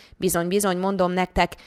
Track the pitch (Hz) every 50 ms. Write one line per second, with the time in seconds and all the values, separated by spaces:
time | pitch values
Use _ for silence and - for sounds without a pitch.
0 | - - - - 180 185 175 170 170 175 190 208 202 190 180 180 185 196 196 190
1 | 180 175 180 185 180 - - 190 175 175 - - -